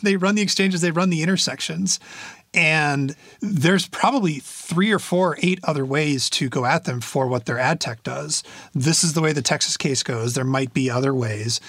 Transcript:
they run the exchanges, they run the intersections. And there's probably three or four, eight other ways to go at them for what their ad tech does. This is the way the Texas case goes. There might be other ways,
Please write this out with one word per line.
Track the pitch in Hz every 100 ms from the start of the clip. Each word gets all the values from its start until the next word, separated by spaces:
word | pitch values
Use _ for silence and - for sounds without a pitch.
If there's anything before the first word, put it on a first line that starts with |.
they | 208 196
run | 190 208
the |
exchanges, | 202 - 196 180
they | 175
run | 165 190
the | 160
intersections. | 160 185 - 131 - 165 190 - - - - - _
And | 180 160 156 147 143 135 - - -
there's | 202 180 156 190 -
probably | - 190 269 185 143
three | - - - 170 208
or | 196
four, | - 180 185 147
eight | 180 185 175
other | 147 135
ways | 139 151 135 -
to | - 135
go | 135 123
at | 160 -
them | 123
for | - 139 131
what | 123 117
their | 120
ad | 131 160
tech | 131 113
does. | - 131 151 156 - - -
This | 139 131 165
is | 170
the | 156
way | 156
the | 147
Texas | 120 151 - -
case | 156 131
goes. | - 117 120
There | 123
might | 131 135 135
be | 135 131
other | 120 135
ways, | 131 117 104 110 -